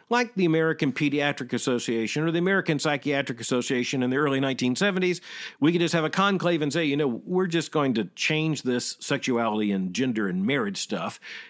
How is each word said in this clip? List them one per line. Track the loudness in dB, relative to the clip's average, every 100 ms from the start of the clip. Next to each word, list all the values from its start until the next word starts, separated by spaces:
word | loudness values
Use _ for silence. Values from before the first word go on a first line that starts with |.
| -2
like | 0 0 0
the | 2
American | 4 2 0 -2
Pediatric | 0 0 0 0 -2 -4
Association | -4 0 0 0 -2 -2 -2
or | -2
the | 0
American | 2 2 0 0
Psychiatric | 0 -2 0 -2 -2 -6
Association | -2 -2 0 -2 -2 -2
in | 0
the | 0
early | 0 0
nineteen | -2 0 -2 0
seventies, | 0 0 0 -2 -8 -14 -14 0
we | 2
could | 4
just | 4
have | 2
a | 2
conclave | 2 2 2 2 2
and | 0
say, | 0 0
"You | 2
know, | 0
we're | -2 -2 0 2
just | 0 0
going | 0 2 2
to | -2 -2
change | -2 0 0 0
this | 0 -2 -2 -6
sexuality | -4 -2 0 2 2 2 2
and | 2 0
gender | 0 0 2 0
and | 0 2
marriage | 2 0 -4
stuff | -4 -4 -4 -8 -14 -16 -16